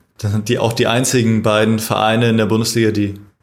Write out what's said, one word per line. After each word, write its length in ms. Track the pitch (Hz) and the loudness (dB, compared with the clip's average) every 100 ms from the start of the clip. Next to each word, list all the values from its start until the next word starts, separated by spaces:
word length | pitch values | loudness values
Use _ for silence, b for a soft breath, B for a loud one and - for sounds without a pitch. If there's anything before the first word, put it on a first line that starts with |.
| b - | b -8
Das 140 | 104 | -4
sind 160 | 107 104 | -2 -2
die, 100 | 120 | -2
auch 140 | 110 | -2
die 140 | 120 110 | 0 0
einzigen 560 | 120 127 127 110 110 | 0 0 0 2 2
beiden 360 | 110 107 110 110 | 2 2 2 0
Vereine 520 | - 104 107 113 117 | -2 0 0 2 2
in 80 | 110 | 2
der 80 | 104 | 2
Bundesliga, 440 | 110 117 120 110 | 0 0 0 0
die, 240 | 101 101 98 - _ | 0 -4 -6 -18 _